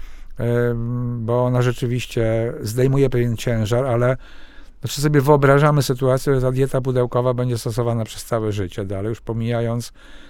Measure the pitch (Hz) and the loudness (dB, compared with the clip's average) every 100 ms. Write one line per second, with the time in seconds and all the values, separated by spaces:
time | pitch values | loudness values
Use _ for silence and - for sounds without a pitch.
0 | - - - - 120 120 120 117 117 123 | -14 -14 -12 -4 0 2 0 -2 -4 -4
1 | 123 120 110 123 123 127 123 123 120 123 | -4 -4 -2 0 2 2 2 0 -2 -4
2 | - 120 110 113 117 - 104 120 135 139 | -4 -2 0 0 -2 -6 -4 0 2 4
3 | 131 131 120 113 127 113 107 120 135 120 | 2 2 0 0 -2 0 0 0 0 2
4 | 123 131 - - - - - - 117 - | 2 0 -6 -18 -18 -18 -20 -10 -8 -2
5 | 151 147 131 147 139 139 151 147 131 127 | 2 4 6 6 6 6 6 4 2 0
6 | 131 131 147 135 127 127 135 131 131 123 | 2 2 2 2 2 0 0 0 0 0
7 | 123 123 127 123 127 117 123 113 117 117 | 0 0 0 0 0 -2 -2 -2 0 0
8 | 110 - - 117 107 104 92 - 98 98 | -4 -8 -4 -2 -2 -2 -4 -4 -6 -4
9 | 104 113 - 117 113 117 117 120 113 - | -4 -6 -6 -4 -2 0 -2 -2 -6 -14
10 | - - | -20 -20